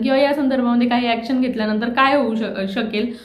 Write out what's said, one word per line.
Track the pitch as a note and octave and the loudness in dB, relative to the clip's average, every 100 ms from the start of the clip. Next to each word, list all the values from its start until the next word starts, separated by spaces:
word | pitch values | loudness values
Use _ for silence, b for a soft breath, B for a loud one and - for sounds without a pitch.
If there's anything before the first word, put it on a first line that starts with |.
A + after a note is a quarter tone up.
किंवा | C4 C4+ | 0 2
या | C#4+ | 2
संदर्भामध्ये | C#4+ C4+ C4 A#3+ A#3+ B3 | 2 0 0 2 2 2
काही | A#3+ A#3+ | 2 0
ॲक्शन | A#3 A#3 B3+ | -2 -2 0
घेतल्यानंतर | B3+ A3+ G#3+ G#3+ A#3 | 0 -2 -2 -2 -2
काय | B3 C4 C#4+ | 2 2 2
होऊ | A3+ A3 | 0 -2
श-, | G#3 - G3 | -4 -4 -4
शकेल, | A#3+ A3 G#3+ A#3+ B | -4 -4 -2 -4 B